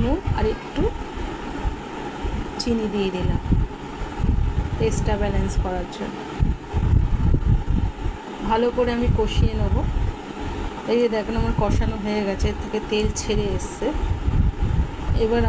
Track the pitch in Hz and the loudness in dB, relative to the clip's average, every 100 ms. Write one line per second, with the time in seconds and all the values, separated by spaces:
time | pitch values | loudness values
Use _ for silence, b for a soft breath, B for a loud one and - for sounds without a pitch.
0 | 233 330 - - 220 - - - 415 - | 4 2 0 2 0 0 -4 -2 0 -2
1 | - 330 - 311 - 285 - - - - | -8 -6 -6 -6 -8 -2 -2 -4 -10 -10
2 | - - - - - - 247 226 214 208 | -10 -6 -4 -4 -4 -4 0 0 0 0
3 | 190 185 175 - - - - - - - | -2 0 0 0 2 2 2 -4 -10 -8
4 | - - - - - - - - 220 214 | -8 -2 2 2 2 0 -2 0 0 0
5 | - 208 202 196 196 - 190 185 175 - | 0 0 0 0 0 0 0 -2 -6 -6
6 | 196 - - - - - - - - - | -8 -8 -8 -2 0 0 -2 0 4 4
7 | - - - - - - - - - - | 4 4 4 4 4 2 4 0 0 -2
8 | - - - - 208 226 240 240 240 240 | -6 -6 -10 -6 0 2 2 2 0 2
9 | 240 - 214 - 226 220 208 - - - | 2 2 2 4 2 4 2 2 0 0
10 | - - - - - - - - - 233 | 0 -4 -8 -8 -6 -4 -6 -6 0 2
11 | 240 214 202 226 226 - 208 - 226 220 | 2 0 -2 0 0 2 2 4 2 0
12 | 208 214 196 196 226 208 208 214 214 214 | -2 0 0 0 0 -2 -4 -6 -2 0
13 | 214 - - 208 208 220 - - 254 302 | 0 0 0 0 0 -2 -4 -4 -2 0
14 | - - - - - - - - - - | 0 0 0 2 2 2 0 0 0 -2
15 | - - 226 233 | -2 2 2 4